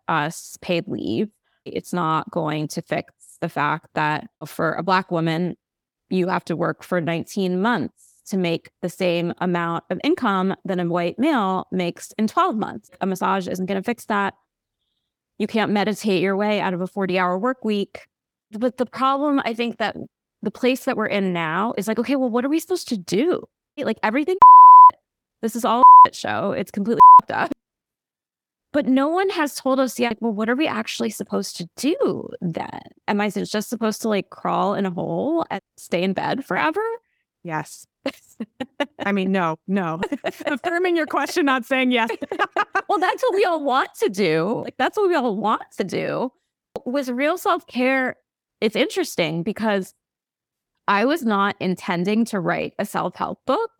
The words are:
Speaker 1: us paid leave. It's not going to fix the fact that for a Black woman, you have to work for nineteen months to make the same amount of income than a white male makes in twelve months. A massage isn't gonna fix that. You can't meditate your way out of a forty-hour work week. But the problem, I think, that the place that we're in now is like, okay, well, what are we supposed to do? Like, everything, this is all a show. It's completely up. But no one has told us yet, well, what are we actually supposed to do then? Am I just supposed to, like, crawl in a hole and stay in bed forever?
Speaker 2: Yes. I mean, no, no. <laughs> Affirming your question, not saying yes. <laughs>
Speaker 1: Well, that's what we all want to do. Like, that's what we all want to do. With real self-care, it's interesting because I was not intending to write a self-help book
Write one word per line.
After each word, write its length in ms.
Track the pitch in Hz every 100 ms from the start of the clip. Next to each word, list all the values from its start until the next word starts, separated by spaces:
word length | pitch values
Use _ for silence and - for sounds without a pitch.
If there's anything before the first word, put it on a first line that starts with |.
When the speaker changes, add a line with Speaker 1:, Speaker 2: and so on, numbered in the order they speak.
| -
Speaker 1:
us 520 | 165 147 - - -
paid 260 | - 170 -
leave. 440 | - 85 113 214 _ _ _
It's 300 | - - -
not 360 | 180 160 160 -
going 380 | 170 156 156 151
to 140 | -
fix 320 | - 156 - _ - -
the 80 | 165
fact 400 | - 147 156 -
that 340 | - 151 151 - _
for 280 | 156 - 165
a 80 | -
Black 280 | 175 185 185
woman, 460 | 170 165 160 175 - _ _ _ _ _
you 180 | 185 175
have 160 | 180
to 120 | - 165
work 260 | 160 -
for 180 | - 180
nineteen 640 | 165 165 - - 185 180
months 320 | 220 220 117 - _ _ -
to 100 | 196
make 340 | 175 165 - _
the 60 | 180
same 460 | - 185 170 170 -
amount 440 | 185 170 170 165 -
of 80 | 180
income 500 | - 370 233 190 190 -
than 140 | 180 180
a 80 | 170
white 320 | 175 175 -
male 480 | 294 262 190 185 -
makes 400 | 185 175 - - -
in 100 | 220
twelve 280 | - 359 220
months. 340 | - - - -
A 60 | 190
massage 420 | 185 185 190 180
isn't 180 | 180 185
gonna 160 | 196
fix 240 | 190 233 -
that. 280 | 208 196 - _ _ _ _ _ _ _ _ _ -
You 80 | 208
can't 260 | 220 175
meditate 500 | 208 196 202 208 185
your 140 | 190 196
way 240 | 208 208
out 140 | 190
of 60 | 175
a 60 | 185
forty-hour 520 | 202 185 180 180 185
work 260 | 247 262
week. 420 | 220 208 196 - - _ _ _ _
But 260 | 214 247 -
the 100 | 247
problem, 540 | 226 262 277 294 277
I 100 | -
think, 240 | 226 233 -
that 180 | 208 - - _ _ _
the 80 | -
place 340 | - 254 254
that 120 | - 233
we're 100 | 214
in 260 | 202 190
now 420 | 175 160 170 220 -
is 100 | 202
like, 100 | 220
okay, 180 | 240 269
well, 120 | 254
what 160 | 233
are 60 | 269
we 100 | 320
supposed 280 | - 359 -
to 100 | 214
do? 460 | 170 185 330 - - _ _ -
Like, 200 | 220 220
everything, 340 | 214 254 311 370 988 988 988 988 988 - _ _ _ _
this 160 | 226 233
is 80 |
all 180 | 226 233 1017 1017 1017
a 80 |
show. 380 | - - 104 196
It's 180 | - -
completely 300 | - 202 240 1017 1017 -
up. 200 | - 339 - _ _ _ _ _ _ _ _ _ _ _
But 120 | 294 240
no 220 | 262 285
one 220 | 349 392
has 240 | 349 294
told 260 | - 262 262
us 180 | 262 -
yet, 200 | 240 220
well, 120 | 233
what 180 | 202 220
are 40 |
we 120 | 254 311
actually 440 | 220 - - 233
supposed 460 | - 202 202 196 -
to 100 | 170 -
do 520 | 277 539 403 156 - -
then? 400 | 175 - - - - - -
Am 120 | 202
I 100 | 208
just 400 | 196 180 214 -
supposed 320 | 226 220 208
to, 60 | 226
like, 200 | 202 -
crawl 440 | - 180 175 185
in 100 | 196
a 60 | 190
hole 560 | 170 160 165 240 330 -
and 100 | 196 - -
stay 260 | - 175
in 100 | 190
bed 320 | 185 147 240
forever? 380 | - 185 302 349 453 466 _ _ _ _
Speaker 2:
Yes. 440 | 170 156 151 - - _ 277 - _ - 226 - 262 - 285 -
I 140 | 202
mean, 200 | 202 190
no, 240 | 190 165 160 -
no. 340 | 196 170 160 - 277
<laughs> 220 | - - -
Affirming 500 | 285 359 339 359 339
your 100 | 302
question, 400 | - 294 349 277
not 180 | 262
saying 260 | - 262 254
yes. 200 | 240 226
<laughs> 40 | - - 349 403 - 415 392 -
Speaker 1:
Well, 100 | 392
that's 240 | 370 -
what 120 | 508
we 100 | 381 392
all 180 | 320
want 260 | 277 262 349 -
to 100 | -
do. 520 | 196 180 160 170 151
Like, 100 | - -
that's 220 | 262 427
what 100 | 392
we 60 |
all 200 | 330 240
want 280 | 196 214 247 - -
to 60 |
do. 460 | 190 - 156 147 254 - _ _ _ -
With 240 | 254 277 262
real 300 | 240 294 359
self-care, 800 | 415 349 - 240 254 269 254 - _ _ _ _
it's 160 | 220 202
interesting 680 | 330 392 320 - 160 165
because 520 | 170 - 220 196 185 _ _ _ _ _ _ _ _ _ -
I 180 | 202 240
was 160 | 320
not 340 | 226 202 202 -
intending 680 | 185 180 - 175 185 214 233
to 140 | 202
write 340 | 170 160 156 -
a 60 |
self-help 640 | 208 175 170 - - - -
book 240 | 311 453